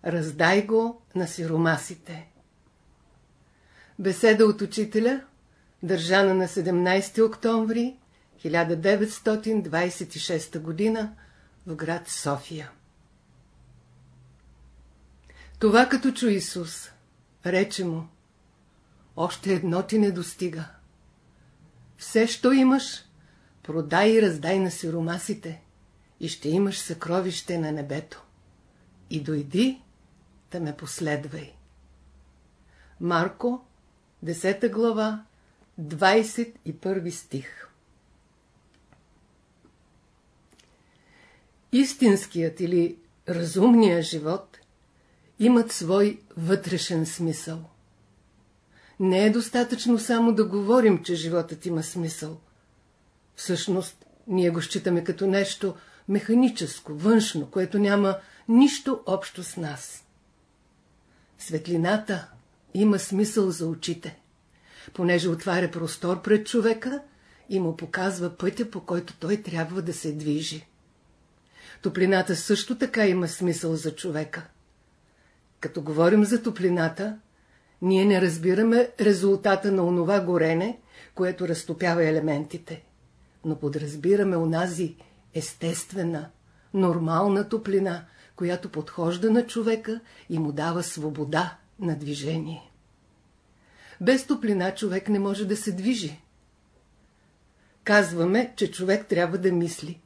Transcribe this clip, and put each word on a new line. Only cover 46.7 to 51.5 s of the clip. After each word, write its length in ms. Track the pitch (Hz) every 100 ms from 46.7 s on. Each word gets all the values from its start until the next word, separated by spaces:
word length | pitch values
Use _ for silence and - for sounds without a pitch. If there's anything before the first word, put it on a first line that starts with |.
| 175 - 170 160
смисъл. 580 | - 165 160 - 160 165 _ _ _ _ _ _ _ _ _ _ _ _ _
Не 260 | 190 185 208
е 40 |
достатъчно 680 | 233 226 240 240 240 240 233
само 340 | 220 233 233
да 120 | 214 208
говорим, 580 | 196 196 247 226 175
че 120 | 165 170
животът 500 | 160 170 165